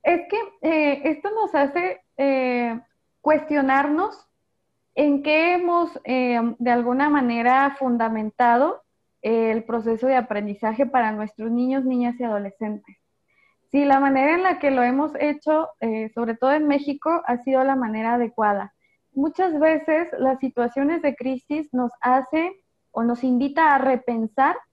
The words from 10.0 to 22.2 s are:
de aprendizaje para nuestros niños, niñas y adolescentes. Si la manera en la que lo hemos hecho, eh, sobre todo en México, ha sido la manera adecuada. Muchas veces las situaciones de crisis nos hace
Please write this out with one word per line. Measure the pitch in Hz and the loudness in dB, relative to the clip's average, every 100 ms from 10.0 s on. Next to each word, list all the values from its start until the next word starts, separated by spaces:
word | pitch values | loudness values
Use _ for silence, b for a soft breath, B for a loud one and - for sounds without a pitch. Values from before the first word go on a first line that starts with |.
| 254 | 2
de | 262 | 0
aprendizaje | 247 208 208 202 220 220 | 0 -6 -6 -4 -4 0
para | 262 262 226 | 0 2 0
nuestros | 214 214 - 226 | -2 -8 -8 -4
niños, | 240 254 269 262 | -2 0 0 0
niñas | 254 240 247 | 0 -2 -4
y | |
adolescentes. | 240 208 202 196 214 208 _ 202 _ _ _ _ _ _ _ | -4 -4 -6 _ -8 -8 _ -20 _ _ _ _ _ _ _
Si | 277 285 | 0 4
la | 269 | 4
manera | 277 269 277 | 4 2 2
en | 349 | 2
la | 370 349 | 0 0
que | 285 | 0
lo | 262 | 2
hemos | 247 262 302 302 | 2 0 -2 -2
hecho, | 294 294 - 311 320 - | -2 -2 0 0 0 -6
eh, | 233 220 220 | -6 -4 -6
sobre | 233 233 226 | -6 -6 -2
todo | 262 | 0
en | 302 302 | 2 2
México, | 285 285 285 311 330 330 | 0 -2 -4 -2 -2 -2
ha | 247 | -4
sido | 247 262 | 0 0
la | 262 269 | 2 0
manera | 233 220 226 | -2 -4 -2
adecuada. | 240 233 - 214 202 208 _ _ _ _ | -2 -2 0 0 0 -4 _ _ _ _
Muchas | 269 302 311 370 302 | -4 -4 0 -2 2
veces | 311 311 311 311 339 - | 2 2 0 0 0 -2
las | 262 262 | -2 0
situaciones | 269 247 233 269 277 330 | -4 -2 -2 0 -2 0
de | 302 247 | -2 -4
crisis | 247 254 _ 294 302 | -6 -6 _ -6 -4
nos | 247 240 - | -4 -4 -2
hace | 247 254 | 2 2